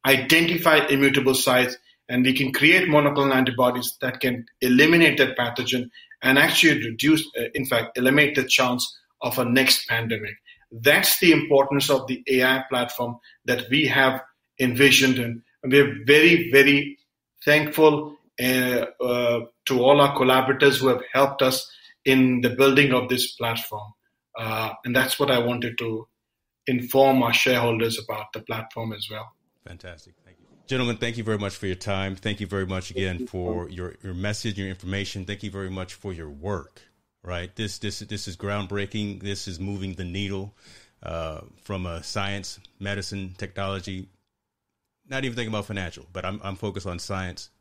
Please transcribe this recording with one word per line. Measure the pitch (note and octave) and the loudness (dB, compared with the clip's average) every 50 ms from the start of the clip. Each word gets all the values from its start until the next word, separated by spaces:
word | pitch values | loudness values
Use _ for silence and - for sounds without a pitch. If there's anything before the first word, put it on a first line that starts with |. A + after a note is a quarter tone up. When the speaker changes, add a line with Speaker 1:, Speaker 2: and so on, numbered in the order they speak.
| - | 4
Speaker 1:
identify | C3+ C#3 B2 A#2 B2 D#3 E3 E3 E3+ F3 D#3+ - E3+ D#3 D3+ C#3 | 4 2 2 4 4 4 4 4 2 0 2 4 4 4 4 4
immutable | - C#3 C3+ C#3 C3+ C3+ C#3 B2+ C3 C3 | 2 2 4 4 4 4 4 2 2 2
sites, | C3 - C3+ B2 B2+ B2+ B2 - - _ _ _ _ _ - | 2 2 2 4 2 2 0 -4 -10 _ _ _ _ _ -4
and | B2 B2 B2 | 0 2 2
we | C3 C3 | 2 2
can | C3 C#3 B2+ | 2 -2 -2
create | - - D3 D#3 F3+ F#3 F#3 F3 | 0 2 4 6 6 4 4 4
monoclonal | D3 D3 C#3+ C#3+ D3 C#3+ C#3 C#3 C3+ | 4 4 4 4 2 2 2 2 4
antibodies | C3 C3 B2+ A#2+ A#2+ B2+ B2 B2 B2+ B2 - - _ | 2 2 2 2 2 0 0 0 -2 -6 -8 -8 _
that | - B2+ B2 - | -6 -6 -6 -4
can | - B2+ A#2+ A2+ A#2 _ _ _ | -4 -4 -4 -4 -8 _ _ _
eliminate | - B2+ B2 B2+ D3 D#3+ E3+ E3+ E3 D3+ - | 0 4 6 6 6 6 6 6 6 6 6
that | - C3+ B2 - | 4 2 2 2
pathogen | - A#2+ A#2 A#2 - B2 - C3 B2 B2 - _ - - _ - _ | -4 -4 -4 -4 -6 -4 -4 -4 -4 -6 -8 _ -20 -20 _ -18 _
and | - B2+ C3+ | 0 4 4
actually | C#3 D3+ E3 - - - D#3+ D3 - G#2+ | 6 4 4 4 4 4 4 4 2 -2
reduce, | A#2 A2+ A2+ - D3+ D#3 C#3+ - - - A#2+ | -6 -6 -2 2 2 2 2 0 -4 -8 -8
uh, | A#2+ - - | -8 -6 -4
in | D3 B2+ | -6 -4
fact, | - B2+ A#2 A2+ - - | 0 -2 -2 -2 -4 -4
eliminate | B2+ B2 C3 C3+ D3 D3 C#3+ D3 | 0 2 4 4 4 4 4 2
the | C#3 B2+ | -2 -2
chance | - - - B2+ B2 B2 B2 - - - _ _ _ _ _ | 0 2 2 2 0 0 -4 -6 -8 -10 _ _ _ _ _
of | - B2 - C3+ | -6 -4 -2 -2
a | B2 | -2
next | A#2 A#2+ C3+ C3 C3 - - - | 2 2 2 4 4 2 0 0
pandemic. | - A#2 A2+ A2+ A2+ A2+ G#2 - - - _ _ - - _ _ _ | -4 -4 -4 -2 -4 -6 -6 -6 -12 -14 _ _ -20 -20 _ _ _
That's | A2+ A2+ A2+ C#3+ D3+ F#3 - - - - | -18 2 4 4 4 4 4 2 2 4
the | F#3+ F3 | 6 4
importance | D#3 D3 - - C#3+ C3+ C3+ C3+ C#3+ C#3 C#3 - | 4 4 4 4 4 4 4 4 0 -2 2 2
of | C#3+ B2+ - | 0 0 0
the | - B2+ - - | -4 -8 -8 -4
A | - C3 B2+ B2+ | -2 0 2 2
I | C3 C3 C3 C3 - | 2 2 0 -2 -4
platform | C3 B2 B2 A#2+ - - B2 A#2 A#2 - _ - - _ _ | -4 -4 -4 -4 -6 -8 -8 -8 -8 -14 _ -20 -20 _ _
that | - B2 A#2+ - - | -4 -4 -4 -2 -2
we | B2+ D3+ D3+ | -2 0 0
have | B2+ A#2 C#3 C3+ C3 C3 - - _ _ _ _ _ _ - | 0 2 2 2 2 2 -2 -10 _ _ _ _ _ _ -2
envisioned, | C3 B2+ A#2 A#2+ C#3 C3+ B2+ - C3+ C3 B2+ B2 | -2 -2 4 4 6 6 6 6 4 4 2 0
and | A#2 A#2 A#2 A#2 _ _ _ _ - | -2 -6 -8 -10 _ _ _ _ -4
we're | C3 C3 C#3+ C#3 A#2+ A2 G#2+ A2+ | 4 4 4 4 4 0 -4 2
very, | A#2 C#3+ D3+ D#3+ F3 E3+ - - - | 4 6 8 8 6 6 4 2 4
very | C3 C#3 C#3 C#3+ C#3+ C#3 C#3 - - _ _ _ _ _ _ _ _ _ - | 6 6 6 6 4 2 0 -4 -12 _ _ _ _ _ _ _ _ _ 0
thankful, | D3 D3 D3+ D3+ D3+ D3 - D#3 D3+ D3 D3 D3+ - - _ _ _ _ - | 2 2 2 2 -2 2 4 6 6 6 4 -4 -10 -14 _ _ _ _ -4
uh, | B2 B2+ B2+ B2+ B2+ B2+ B2 A#2+ - - - _ | -2 0 0 0 0 0 0 -2 -4 -4 -6 _
uh, | B2 B2 A#2+ B2 A#2+ A#2+ A#2+ A#2 A#2 - _ _ _ | -4 -2 -2 0 0 0 -2 -2 -6 -10 _ _ _
to | - C3+ B2 | -2 0 4
all | B2 C3 C#3+ D3 | 6 6 6 6
our | C#3+ C#3 C#3 | 6 4 2
collaborators | C3+ C3 B2+ C3 C3 A#2+ A#2+ C3+ C3 D3 C#3 B2+ A#2+ | 2 2 4 4 2 2 0 0 4 4 4 4 4
who | C3 | 2
have | C3+ B2 - - - - | 2 2 0 -4 -2 2
helped | C3 C#3 C#3 C#3 - | 2 2 2 2 0
us | C3+ C3 C3 - - - - - - - _ _ _ | 0 0 0 -2 -8 -10 -18 -20 -20 -20 _ _ _
in | C3+ C3 C3 C3 B2+ B2+ B2 | 2 4 4 4 4 2 2
the | B2 A#2+ | 0 -2
building | - - C3+ C#3 C3 C#3 C#3+ C3+ B2+ | 2 4 4 6 6 4 4 4 2
of | B2+ B2 B2 | 0 0 -2
this | C3 B2 - - - | -2 -4 -4 -6 -6
platform. | - A#2 A#2 A2+ A2+ - - G#2+ G#2+ G#2 G#2+ - _ _ _ _ _ _ _ _ | -6 -6 -6 -4 -6 -8 -10 -12 -14 -14 -16 -20 _ _ _ _ _ _ _ _
Uh, | A2+ A2+ A2 A2+ A2 A2+ G#2+ - - - | -10 -8 -6 -6 -6 -6 -8 -8 -10 -8
and | B2 A#2+ | -2 0
that's | B2+ B2+ - - - | 0 0 0 -2 -2
what | C#3+ C3 | 0 0
I | B2+ A#2+ | 2 0
wanted | A#2 A#2+ A#2+ A#2+ A#2+ A#2+ A2+ - | 0 -2 -4 -4 -6 -8 -8 -6
to | A#2+ A2+ A2 A2 A2 _ _ _ _ _ _ _ _ _ _ _ _ | -6 -6 -6 -8 -10 _ _ _ _ _ _ _ _ _ _ _ _
inform | - B2+ A#2+ A#2+ - - C3+ C3+ C3+ C3 C3 | -4 -2 -2 -4 0 4 4 6 6 6 4
our | A#2+ A#2+ A#2+ | 2 2 2
shareholders | - - C3 B2+ A#2+ A#2+ A#2+ A2+ A2 A#2 A#2 A2+ - | 2 2 2 2 2 0 -2 -2 -2 -2 -4 -4 -6
about | - - A2 G#2+ - - - | -8 -10 -10 -10 -10 -12 -14
the | - | -16
platform | - - A#2 A2+ A2+ - - A#2 A2+ A2 G#2+ | -10 -10 -10 -10 -10 -12 -12 -10 -10 -10 -10
as | G#2 - - | -10 -12 -12
well. | G#2+ G#2+ A2+ - _ _ _ _ _ _ _ | -12 -14 -14 -16 _ _ _ _ _ _ _
Speaker 2:
Fantastic. | F#2+ F2+ F2 - F2+ F2 D#2+ - _ _ _ _ | -20 -20 -18 -18 -20 -20 -20 -20 _ _ _ _
Thank | F#2 F2+ _ | _ _ _
you. | _ _ _ _ _ | _ _ _ _ _
Gentlemen, | - C3 C3 B2+ A#2+ A#2 | -6 -4 -2 -2 -2 -4
thank | G2+ A#2 A#2 A#2 | -4 -6 -6 -6
you | A#2+ A2 | -6 -4
very | A2+ A2 | -4 -4
much | G2+ G#2 G2 - | -4 -4 -8 -8
for | - - | -8 -8
your | F#2+ F2+ | -8 -8
time. | F2+ - G#2+ G2 F#2+ F#2+ F#2+ F#2+ | -8 -6 -6 -6 -4 -4 -6 -8
Thank | F#2+ - A2 G#2 G#2 | -8 -8 -8 -8 -8
you | G#2 | -8
very | F2 G2+ G2 F#2+ | -8 -6 -6 -6
much | F#2 F#2+ F#2 F2+ - | -6 -8 -8 -10 -10
again | - F#2+ F#2+ F#2 F2+ F2 - | -8 -6 -6 -6 -6 -8 -10
for | - - F#2 F2+ F2+ F2 F2 F2+ G2 | -10 -10 -8 -6 -6 -6 -8 -8 -12
your, | F#2 F2+ F2+ F2 - _ | -12 -14 -14 -14 -14 _
your | - G2 F2 | -14 -12 -10
message, | F2+ G2 G#2 G#2+ - - A#2 G2 | -6 -6 -6 -6 -6 -6 -8 -8
your | G2 F#2+ F#2+ | -6 -8 -10
information. | F#2+ - - F2+ F#2+ G2 G2 - - G2+ F#2 | -10 -12 -10 -8 -6 -6 -6 -8 -10 -12 -10
Thank | E2+ G2+ G2 - | -10 -12 -10 -10
you | G2+ | -12
very | F#2+ G2 G2 F#2 | -10 -10 -10 -10
much | F#2+ F#2+ F#2 - - | -8 -10 -12 -12 -16
for | _ - G2+ F2+ | _ -12 -12 -12
your | E2 D#2+ D2+ | -10 -12 -16
work, | C#2+ C#2+ D#2 G2+ G#2 E2+ C#2 _ _ - _ _ _ _ _ _ _ _ _ | -16 -12 -8 -6 -6 -8 -8 _ _ -20 _ _ _ _ _ _ _ _ _
right? | F2 F2+ F2 F2 F#2 _ | -10 -10 -10 -10 -12 _
This, | - A2 G#2 - - | -10 -10 -8 -8 -8
this, | - G#2 F#2+ - | -10 -10 -10 -10
this | G#2+ - G#2+ G2 - | -12 -12 -12 -12 -10
is | G2+ F2 | -12 -14
groundbreaking. | - - G2+ G2+ G#2 G2+ F#2+ G2+ G2+ G2+ - - A2 G#2 G2+ G2 G2 | -10 -8 -6 -6 -6 -6 -6 -6 -8 -8 -6 -6 -8 -6 -6 -8 -10
This | - G2+ G2+ F#2+ - | -10 -10 -10 -10 -10
is | G2 F2+ E2 | -12 -10 -10
moving | F#2+ G2 G2+ F#2+ F#2+ G2 F2+ | -8 -8 -8 -8 -8 -10 -10
the | E2 F#2 | -10 -10
needle, | F2 F2 G2 G2+ G2 G2 F#2+ G2 G2+ _ _ _ - - - _ _ _ _ - | -10 -8 -8 -8 -6 -8 -10 -10 -12 _ _ _ -20 -20 -20 _ _ _ _ -14
uh, | - E2 E2 E2 D#2+ D#2 D#2+ - - _ _ _ | -12 -10 -8 -8 -10 -10 -14 -16 -20 _ _ _
from | - G2+ F#2+ F2+ | -12 -10 -8 -8
a | F2 E2+ E2 - | -8 -10 -12 -12
science, | - - G#2+ G2 G2+ G2+ G2+ F2+ - - - _ - _ _ | -10 -8 -8 -6 -6 -8 -10 -10 -14 -18 -18 _ -20 _ _
medicine, | G2 G2 G2+ G2+ F#2 - G2+ G2 F#2+ F#2 F2+ | -10 -8 -8 -8 -10 -10 -10 -10 -12 -12 -12
technology, | - G#2 F#2+ _ G2 G2 G2 G2 F#2+ F2+ - F#2+ F#2 F#2 _ _ _ _ _ _ _ _ _ _ _ _ _ _ _ _ _ _ _ _ _ | -14 -14 -12 _ -8 -8 -8 -8 -10 -10 -12 -12 -12 -14 _ _ _ _ _ _ _ _ _ _ _ _ _ _ _ _ _ _ _ _ _
not | C3+ C3+ C3+ | -8 -6 -6
even | B2+ A#2 | -6 -6
thinking | A#2+ A#2 A2 A2 | -6 -6 -6 -6
about | G#2 G2+ | -6 -6
financial, | - G#2+ G2 F#2 E2 - - - _ F2 | -6 -8 -8 -8 -10 -12 -16 -20 _ -14
but | F#2+ F2+ | -10 -8
I'm, | F#2 G2+ G#2 | -8 -10 -8
I'm | - G2 G2 | -10 -12 -10
focused | F2+ - G#2 F2+ G2 F2+ | -8 -10 -10 -10 -8 -10
on | G2 F2 F2 | -10 -10 -10
science | - - G2+ F#2+ F#2 F2+ E2+ - - _ _ _ | -10 -10 -8 -8 -8 -10 -12 -14 -18 _ _ _